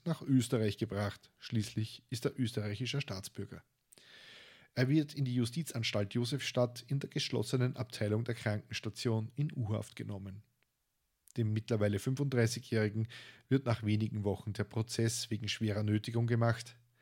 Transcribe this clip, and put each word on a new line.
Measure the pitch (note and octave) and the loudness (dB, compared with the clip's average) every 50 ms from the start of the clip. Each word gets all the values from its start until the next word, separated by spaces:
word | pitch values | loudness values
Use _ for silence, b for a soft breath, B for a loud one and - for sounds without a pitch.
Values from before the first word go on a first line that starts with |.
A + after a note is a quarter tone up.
| _ | _
nach | E3+ D#3+ - | -4 -4 -4
Österreich | - C#3 C3+ C3 A2+ - - A#2 A2 G#2 G2 | 2 4 4 4 4 4 2 2 2 2 2
gebracht. | - A2+ G#2 G2+ G2+ G#2 G2+ - - - - _ _ | 0 -4 -2 0 0 0 -2 -2 -6 -18 -20 _ _
Schließlich | - - - A2 G#2 - - A2+ G#2+ - - - _ _ | -8 -2 0 0 0 0 -2 -4 -4 -4 -6 -16 _ _
ist | A#2 A2+ - | -8 -4 -4
er | C#3+ - - | -4 0 0
österreichischer | B2+ A2 - A2 G#2 G#2 G#2 - B2+ A#2+ - C#3+ | -2 0 0 -2 -4 -4 -4 -4 -4 -2 -2 -4
Staatsbürger. | C#3 - G2+ F#2+ G2 - - - G2 - - E2+ - _ _ _ _ _ B B B B B B B B B B B B B B B B B | -4 -4 -8 -8 -8 -10 -10 -10 -10 -10 -10 -16 -18 _ _ _ _ _ B B B B B B B B B B B B B B B B B
Er | - C3 B2+ | 2 4 6
wird | C#3+ D#3+ D3 D3 - | 6 4 4 2 -2
in | D3 C#3 | -4 -2
die | B2+ B2 | 0 2
Justizanstalt | B2+ A#2+ A2+ - E3 D#3 - - A#2+ A2 - - G#2 G#2 G2 - | 2 0 0 0 -4 -6 -4 -4 -2 -2 0 0 0 0 0 0
Josefstadt | A#2+ A#2+ A#2+ D3 C3 - - - B2+ B2 A#2+ A#2+ - - | -2 0 0 -2 -4 -4 -2 2 2 2 2 0 -10 -6
in | - C#3 C#3 | -4 -4 -4
der | - - | -4 -4
geschlossenen | - D3 - - - A#2+ A2+ - - C3 B2 B2+ C3 | -4 -4 -2 0 0 -2 0 0 2 2 2 2 0
Abteilung | - A2 - - - A2 G#2 G#2 A2 A#2 | -4 -6 -8 -4 -2 0 0 2 0 0
der | - A#2 | -2 -4
Krankenstation | - - A2 G#2 G#2+ - - A2 - - A2+ - - - B2 A2+ A2 A2 A2 - | -2 0 -2 -2 -2 -4 -8 -10 -6 -6 -6 -8 -2 0 0 0 0 -2 -4 -2
in | - D3 D#3 | -2 -2 -2
U-Haft | - C3+ A#2 G2 A2 G#2+ A2 - - | -2 -4 -2 -2 -2 -4 -4 -8 -10
genommen. | - A2+ G#2+ G#2 G2 G2 G2 F#2+ G#2 - _ _ _ _ _ _ _ _ _ _ _ _ _ _ _ _ _ - | -10 -8 -8 -8 -8 -8 -10 -12 -14 -18 _ _ _ _ _ _ _ _ _ _ _ _ _ _ _ _ _ -2
Dem | - A2+ G#2+ | 0 0 2
mittlerweile | G#2+ A2 A2 - A#2+ G#2+ G#2 G#2 G2+ | 2 0 0 0 2 4 4 4 2
fünfunddreißigjährigen | G2 - C3+ C3 C3 D3 C#3 B2+ A#2+ A2+ A2+ - A#2+ - - A#2 A2 G#2+ G#2+ G2+ A2 A2 B B B B B B B B _ | 2 0 0 0 0 0 2 4 4 4 4 2 -2 -4 0 2 4 4 2 2 0 -2 B B B B B B B B _
wird | C3 C3+ C3+ | 2 4 4
nach | B2 A2+ - A2 | 2 0 0 2
wenigen | G#2 G#2+ G#2+ A2 G#2+ - G#2+ G2 | 2 4 4 2 0 0 -2 0
Wochen | G2+ F#2+ - - G#2+ F#2+ | 0 -2 -2 -4 -8 -4
der | - G#2 | -4 -4
Prozess | - - A2+ G#2+ - - - A2+ A2 - - - - | -2 -2 -4 -2 -2 0 0 2 2 0 -2 -4 -4
wegen | A2+ G#2 A2+ | -4 -4 -4
schwerer | G2+ - - A2+ G#2+ G2+ G#2 | -4 -2 -2 0 0 0 0
Nötigung | G#2+ G#2 G#2 G#2+ G#2+ - A2+ A#2 A#2 | 2 2 2 2 2 0 0 0 2
gemacht. | A#2 A#2+ A2+ A#2 A#2 A#2 - - - - - _ _ B B | 2 4 4 4 4 4 2 -2 -14 -18 -20 _ _ B B